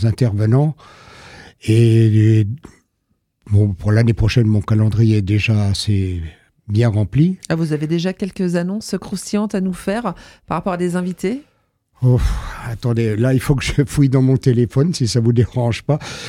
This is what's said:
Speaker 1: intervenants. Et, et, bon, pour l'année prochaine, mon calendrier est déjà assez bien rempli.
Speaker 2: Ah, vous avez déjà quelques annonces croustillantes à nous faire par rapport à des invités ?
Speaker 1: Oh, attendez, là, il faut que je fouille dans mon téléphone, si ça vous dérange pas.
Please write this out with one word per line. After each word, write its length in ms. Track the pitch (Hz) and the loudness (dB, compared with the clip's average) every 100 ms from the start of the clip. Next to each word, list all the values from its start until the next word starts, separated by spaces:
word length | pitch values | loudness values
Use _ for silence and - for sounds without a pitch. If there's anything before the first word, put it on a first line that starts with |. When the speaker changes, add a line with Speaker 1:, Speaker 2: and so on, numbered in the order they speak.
Speaker 1:
intervenants. 720 | 113 101 123 104 110 123 151 - - - - - - - - _ | -2 0 0 0 2 2 2 -2 -14 -20 -20 -20 -20 -20 -20 _
Et, 760 | - 113 117 113 113 107 107 110 | 0 4 4 6 4 4 4 4
et, 60 | 104 131 - _ _ _ _ _ _ _ - | 2 -6 -14 _ _ _ _ _ _ _ -2
bon, 220 | 101 104 | 2 2
pour 180 | 98 104 | 0 0
l'année 220 | 107 117 | 2 2
prochaine, 320 | 113 110 - 107 | 2 0 2 2
mon 140 | 107 | 2
calendrier 560 | - 110 110 104 113 107 | 0 0 2 2 2 2
est 40 | |
déjà 420 | 95 104 107 107 101 | 0 0 0 0 0
assez 560 | 98 - 101 95 90 82 - _ _ - | -2 -2 -2 -2 -6 -10 -14 _ _ -4
bien 200 | 104 120 | 0 0
rempli. 500 | 101 98 135 170 185 - | 0 0 2 0 -2 -6
Speaker 2:
Ah, 60 | |
vous 180 | 165 165 | -4 -2
avez 140 | 151 151 | -4 -2
déjà 260 | 170 180 | -2 -4
quelques 440 | 190 196 - 185 175 | -6 -8 -4 -2 -2
annonces 380 | 175 208 - 190 | -4 -6 -8 -10
croustillantes 540 | - 190 - 208 214 | -8 -12 -6 -4 -4
à 60 | 202 | -4
nous 120 | 190 | -4
faire 420 | 180 - 208 233 165 - - - | -4 -6 -4 -6 -10 -14 -18 -8
par 100 | 156 | -6
rapport 140 | 196 | -4
à 40 | 180 | -4
des 200 | 180 175 | -2 -4
invités ? 460 | 180 180 185 262 - _ _ _ _ _ | -6 -6 -6 -6 -10 _ _ _ _ _
Speaker 1:
Oh, 160 | 127 123 - - - - 123 | 2 2 0 -2 -8 -12 -12
attendez, 480 | 110 120 117 113 107 | -6 -2 0 0 0
là, 180 | 127 | 0
il 60 | 131 | 0
faut 140 | - | 0
que 100 | 123 | -2
je 200 | - - 139 | -2 -2 0
fouille 220 | - 139 | 2 2
dans 140 | 131 | 4
mon 160 | 131 135 | 2 2
téléphone, 560 | 135 120 120 135 165 | 2 2 0 0 0
si 120 | 165 113 | -2 -2
ça 140 | 127 | 0
vous 140 | 113 | 2
dérange 480 | 120 117 127 120 110 | 2 0 0 -2 -2
pas. 160 | - 151 - - | -2 -4 -6 -14